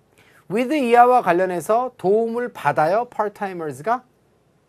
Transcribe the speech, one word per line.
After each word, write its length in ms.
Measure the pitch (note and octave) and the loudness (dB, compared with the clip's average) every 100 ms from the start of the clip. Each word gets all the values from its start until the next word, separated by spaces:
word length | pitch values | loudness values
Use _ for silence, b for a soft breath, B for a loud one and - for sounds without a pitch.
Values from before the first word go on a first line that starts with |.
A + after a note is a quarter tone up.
| _ b b b b | _ b b b b
with 240 | G3 B3+ | -4 -2
이하와 480 | D4+ B3 A#3 B3 B3 | -2 2 6 6 6
관련해서 680 | F#3+ F3 F#3 F3 D3 A3 B3+ - | 2 2 0 -2 -2 -2 -2 -4
도움을 560 | F3+ G#3 A3+ A3+ B3 | 0 0 0 -4 -8
받아요, 560 | - D3 C#3+ D#3 G3+ A#3+ | -6 -2 0 0 0 -4
part-timers가? 920 | - G#3+ G#3 G3+ F3+ D#3 C3 D3 B3 - _ _ _ _ _ | -6 -6 -6 -10 -8 -10 -8 -6 -6 -6 _ _ _ _ _